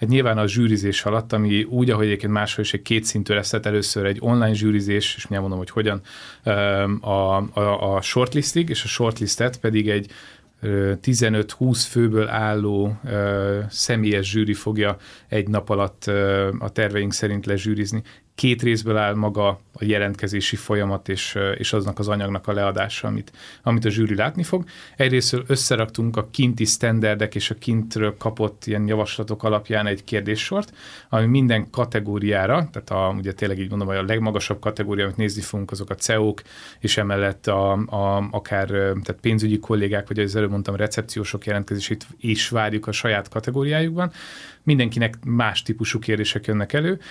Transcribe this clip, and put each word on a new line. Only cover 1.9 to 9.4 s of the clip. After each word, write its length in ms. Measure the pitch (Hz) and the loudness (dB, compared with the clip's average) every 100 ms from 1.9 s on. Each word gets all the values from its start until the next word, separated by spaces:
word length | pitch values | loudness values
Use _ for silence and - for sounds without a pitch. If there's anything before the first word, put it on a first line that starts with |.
ahogy 160 | 107 107 | 4 2
egyébként 260 | 101 107 | 0 0
máshol 320 | 104 107 - | 0 0 -2
is 80 | 107 | -2
egy 80 | 101 | -4
kétszintű 520 | - 113 110 107 98 | 0 0 2 -2 0
lesz, 140 | 104 98 | 0 0
tehát 160 | 113 104 | -2 0
először 400 | 104 95 107 98 | 0 0 0 0
egy 100 | 101 | 0
online 340 | 117 120 110 | 2 4 4
zsűrizés, 600 | 107 107 104 101 101 101 - | 2 2 2 2 0 0 -6
és 100 | - | -6
mindjárt 120 | 98 | -4
mondom, 180 | 95 92 | -2 -4
hogy 120 | 90 | -4
hogyan, 300 | - 107 98 - - - - | -2 -2 -2 -8 -18 -20 -8
öm, 560 | - 104 101 98 101 104 | -2 2 2 2 2 0
a, 320 | 107 98 95 98 | 0 2 4 2
a, 580 | 104 - 104 101 98 98 | 0 0 2 2 0 0
a 40 | |
shortlistig, 580 | - 123 127 143 135 170 | 0 0 2 0 0 0
és 240 | 165 - | 0 -2
a 20 | 107 | -4
shortlistet 680 | - 117 113 104 - | 0 0 0 -4 0